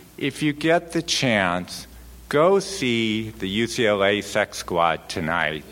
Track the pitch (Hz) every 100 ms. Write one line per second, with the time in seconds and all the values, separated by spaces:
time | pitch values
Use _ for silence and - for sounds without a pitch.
0 | - - 139 - 151 143 160 170 170 170
1 | 165 - 135 107 92 87 90 - - -
2 | - - - 143 170 196 196 - 131 117
3 | 113 107 110 110 95 104 113 - 110 104
4 | 98 104 101 107 98 - - 87 85 78
5 | - 98 78 85 78 78 -